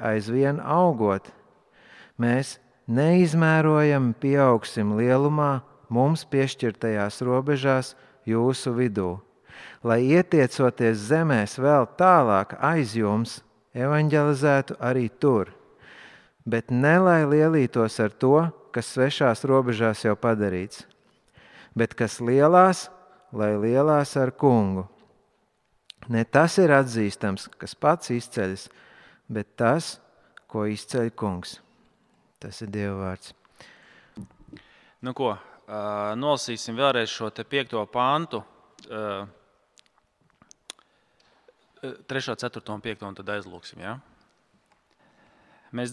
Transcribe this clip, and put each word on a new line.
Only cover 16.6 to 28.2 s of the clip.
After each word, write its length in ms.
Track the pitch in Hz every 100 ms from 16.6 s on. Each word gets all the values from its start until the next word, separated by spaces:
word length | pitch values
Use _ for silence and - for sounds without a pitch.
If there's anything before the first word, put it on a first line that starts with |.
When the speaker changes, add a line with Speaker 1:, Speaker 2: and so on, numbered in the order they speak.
| -
Speaker 1:
ne 220 | 123 143 175
lai 240 | 185 165 147
lielītos 720 | 151 156 160 123 120 110 -
ar 80 | 107
to, 380 | - 131 147 165 - -
kas 160 | 123 - 131
svešās 500 | 135 - 135 110 135
robežās 560 | 135 123 110 113 107 113
jau 100 | 104
padarīts, 680 | 120 110 101 90 95 - - _ _ _ _ _ _ - - 113
bet 160 | 113
kas 240 | - 110 -
lielās, 640 | 120 131 151 180 185 180 - - _ _ _
lai 240 | 113 107
lielās 600 | 104 110 127 151 147 143 139
ar 160 | 127
Kungu. 540 | - 143 117 101 95 92 _ _ _ _ _ _ _ _ _ _ - -
Ne 140 | 117 113
tas 320 | 139 165 -
ir 160 | 175
atzīstams, 800 | 139 131 117 104 - 104 95 -
kas 240 | - 104 -
pats 320 | 147 170 -
izceļas, 600 | 120